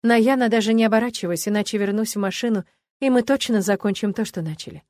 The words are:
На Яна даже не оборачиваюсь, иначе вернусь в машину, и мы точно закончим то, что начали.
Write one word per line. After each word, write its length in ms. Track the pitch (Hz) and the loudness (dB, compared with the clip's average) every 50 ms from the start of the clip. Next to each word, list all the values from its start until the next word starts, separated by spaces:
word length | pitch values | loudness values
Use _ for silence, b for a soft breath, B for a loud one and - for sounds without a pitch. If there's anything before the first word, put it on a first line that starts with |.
| - | 4
На 120 | 233 233 | 4 4
Яна 340 | 233 220 247 269 254 247 226 | 4 4 4 4 2 2 2
даже 240 | 226 226 208 220 226 | 2 2 2 2 2
не 120 | 226 226 | 4 4
оборачиваюсь, 640 | 220 214 220 233 247 226 - - 175 175 170 - | 4 4 2 2 0 -4 -6 -4 -4 -4 -4 -2
иначе 300 | 208 208 208 202 - - | -2 -2 -2 -2 -2 -2
вернусь 400 | 208 202 196 202 214 220 214 - | -2 -2 0 -2 -2 -4 -4 -4
в 20 | 208 | -4
машину, 460 | 196 190 185 - - 240 220 196 175 _ _ _ _ _ _ _ | -4 -4 -4 -4 -2 0 0 -2 -2 _ _ _ _ _ _ _
и 100 | 269 269 | 0 2
мы 120 | 254 247 | 2 2
точно 400 | 233 233 269 269 - - 233 208 | 2 2 0 0 0 0 0 0
закончим 520 | 185 196 202 190 - 208 196 - - 202 190 | 2 0 -2 0 0 -2 -2 -2 -4 -4 -2
то, 120 | - 220 | -4 -6
что 160 | - - 185 | -6 -6 -8
начали. 420 | 165 160 156 - - - - 147 _ | -8 -8 -8 -10 -14 -16 -16 -18 _